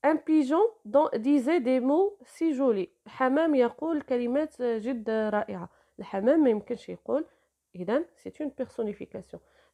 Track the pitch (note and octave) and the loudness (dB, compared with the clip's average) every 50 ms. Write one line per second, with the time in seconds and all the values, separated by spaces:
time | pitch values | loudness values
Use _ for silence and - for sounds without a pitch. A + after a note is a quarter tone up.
0 | - C#4+ D#4+ D4+ - - D#4 D#4 C#4 B3+ D4+ E4+ G#4+ A#4 - - - G#3 G#3 C#4 | 0 2 2 2 0 2 2 2 4 4 2 2 2 2 0 -4 -6 0 2 2
1 | D#4 - - A#3 G#3+ C4+ D4 C#4+ A3+ C4+ E4 F4 A#3 B3 C4 C4 A#3 C4 C#4+ E4 | 2 2 0 -2 0 2 2 2 2 2 0 0 2 2 0 2 2 2 2 2
2 | G4 G4+ G4+ - - - - - E4 E4 C#4+ B3 C#4 B3+ A3 G3 F3+ - _ _ | 2 0 -2 -6 -16 -20 -8 -4 -2 -2 0 0 2 0 0 0 -2 -6 _ _
3 | _ - - - C4 B3+ C4+ D4+ E4 E4 D4 C4 A#3+ A#3 A#3 - D4+ E4 E4 D4+ | _ -14 -4 -2 0 2 2 2 2 4 4 4 2 2 0 -4 -4 -4 -4 -4
4 | - - C4 A#3+ A#3+ A#3+ B3 C#4+ D#4 D4+ - - B3 A#3+ A3+ A3+ G#3 A#3+ C#4 A#3 | -4 -4 -4 -2 -2 -2 0 -2 -2 -2 -4 -4 -4 -2 -2 -2 -4 -4 -6 -4
5 | G#3 A3+ A3 A3 G#3+ G#3+ G#3 G#3 - - G3+ F3+ E3+ - _ _ _ _ _ - | -4 -2 -2 -2 -2 0 -2 -2 -4 -4 -6 -10 -10 -12 _ _ _ _ _ -18
6 | - - - G3 G3 A#3+ D4+ D#4+ D4+ B3+ A3 G#3+ G3 - - F#3 - - F3+ - | -12 -8 -6 0 2 4 4 4 4 4 2 0 -2 -6 -10 -10 -10 -12 -14 -12
7 | _ - A#3 C#4+ E4+ - _ _ _ _ _ _ _ _ - F3+ F3+ F#3+ A3+ D4 | _ -4 -4 -4 -4 -6 _ _ _ _ _ _ _ _ -14 -10 -4 -2 -2 -2
8 | E4+ - _ _ - - - - D4+ C#4 - - B3+ - - - A3+ G#3 G#3 - | -2 -6 _ _ -18 -16 -12 -10 -10 -8 -8 -8 -10 -8 -6 -6 -6 -6 -6 -10
9 | - - - F#3 F#3 _ - F3 _ _ _ _ _ _ | -12 -14 -14 -16 -16 _ -18 -20 _ _ _ _ _ _